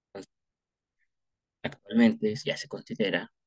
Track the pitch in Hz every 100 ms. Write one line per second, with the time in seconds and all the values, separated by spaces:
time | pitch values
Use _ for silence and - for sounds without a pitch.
0 | _ - - _ _ _ _ _ _ _
1 | _ _ _ _ _ _ - - - 113
2 | 117 - 107 107 - - - 104 - -
3 | 98 87 - _